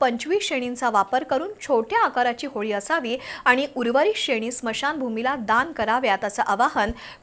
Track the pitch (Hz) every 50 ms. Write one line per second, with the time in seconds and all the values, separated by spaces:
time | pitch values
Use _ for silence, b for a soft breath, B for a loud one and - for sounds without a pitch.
0 | 277 254 240 233 - 302 359 415 403 - 320 254 247 247 247 240 262 240 214 202
1 | 196 - 254 262 320 - 285 269 330 403 427 - - - 277 226 226 - 415 466
2 | 427 294 - 254 247 247 240 240 - 277 - 220 208 220 208 202 202 - 320 330
3 | 254 226 240 262 B B B B B 262 247 262 285 - - 254 240 233 233 277
4 | 311 415 427 - - - 254 220 220 240 254 - - 254 220 - 277 285 311 302
5 | 262 240 220 220 233 254 285 269 214 196 214 240 269 339 302 - 220 220 226 254
6 | 262 226 196 190 - 202 - - - - 202 196 247 302 - 262 208 220 233 B
7 | B B B B